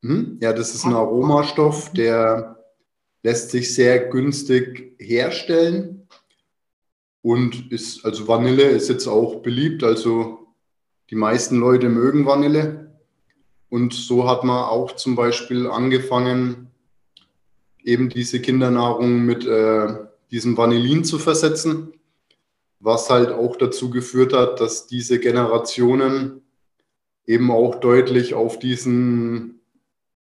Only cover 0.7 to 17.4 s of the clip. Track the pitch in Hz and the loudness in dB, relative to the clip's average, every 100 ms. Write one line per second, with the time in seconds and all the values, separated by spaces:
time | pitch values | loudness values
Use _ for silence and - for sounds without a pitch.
0.7 | - 127 117 110 117 131 147 147 - 151 | -4 -2 0 0 0 2 2 0 2 2
1.7 | 151 - - 113 113 113 113 113 - _ | 0 -8 -2 0 2 2 0 -4 -16 _
2.7 | _ _ _ _ _ 113 117 - 123 120 | _ _ _ _ _ -4 -2 -2 -4 -4
3.7 | - 123 123 - 131 139 143 - 190 - | 2 4 4 2 -2 -2 -4 0 0 0
4.7 | - - _ 101 117 123 - - 165 165 | -10 -20 _ -4 -2 -2 -6 -2 2 2
5.7 | 185 190 - _ _ _ _ _ _ _ | 0 -6 -14 _ _ _ _ _ _ _
6.7 | _ _ _ _ _ 117 120 123 - - | _ _ _ _ _ -2 0 0 -4 -10
7.7 | 117 - - 113 110 107 113 123 131 139 | -10 -10 -8 -8 -6 0 0 2 4 4
8.7 | 120 - 123 127 107 117 - 120 120 151 | 4 0 -2 0 0 0 -4 -6 -2 -2
9.7 | 156 120 110 120 113 113 113 - _ _ | 0 0 0 0 -2 -2 -8 -20 _ _
10.7 | _ _ _ _ 110 107 120 - 123 120 | _ _ _ _ -2 0 0 0 2 4
11.7 | 127 123 117 127 147 139 143 147 151 156 | 4 4 2 2 2 2 2 4 2 0
12.7 | - - _ _ _ _ _ _ _ _ | -6 -16 _ _ _ _ _ _ _ _
13.7 | 120 120 - - 123 127 123 123 123 113 | -4 -2 -4 -2 0 2 0 0 -2 -2
14.7 | 113 123 - - 120 120 120 - 123 120 | -2 -4 -6 -4 0 0 -2 -4 -4 -4
15.7 | 107 127 131 131 127 127 127 123 120 123 | -2 0 0 0 -2 0 0 -2 -6 -14
16.7 | _ _ _ _ _ _ _ | _ _ _ _ _ _ _